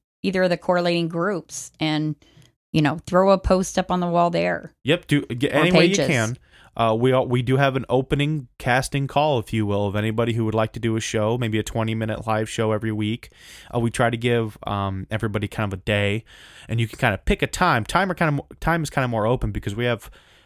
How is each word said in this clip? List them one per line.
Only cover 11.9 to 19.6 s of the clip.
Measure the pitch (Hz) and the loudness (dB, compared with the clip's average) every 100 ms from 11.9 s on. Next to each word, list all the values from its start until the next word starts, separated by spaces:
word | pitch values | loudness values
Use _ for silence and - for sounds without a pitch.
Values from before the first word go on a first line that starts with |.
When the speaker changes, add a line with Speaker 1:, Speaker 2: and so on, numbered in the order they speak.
| 110 110 104 110 | -2 -4 -6 -2
Speaker 2:
live | 110 110 | -2 -2
show | - 110 | -2 -2
every | 110 110 | 0 -2
week. | 107 104 117 - - - - - | -2 -4 -4 -10 -20 -20 -20 -8
Uh, | 120 | -2
we | 117 | -2
try | - 120 | 2 0
to | 117 | 0
give, | 120 120 110 - - | 0 0 -2 -6 -6
um, | 101 98 95 92 | -4 -2 -4 -6
everybody | 110 110 107 104 | -4 -2 -2 -4
kind | - 104 | -4 -4
of | 95 | -4
a | |
day, | - 104 101 110 - - - - - | -2 0 0 -2 -6 -20 -20 -20 -6
and | 117 | -2
you | 113 | -2
can | - | 0
kind | 120 | 0
of | 95 | 0
pick | - 202 | 0 0
a | 135 | 0
time. | - 190 - - | 0 2 2 0
Time | 175 190 | 0 0
are | 165 | 0
kind | 160 | 0
of | 143 | 0
mo-, | - - | -4 -6
time | 165 170 | -2 -2
is | 151 | -2
kind | 139 127 | -2 -2
of | |
more | 113 110 | 0 0
open | 123 110 | 0 -2
because | 104 | -4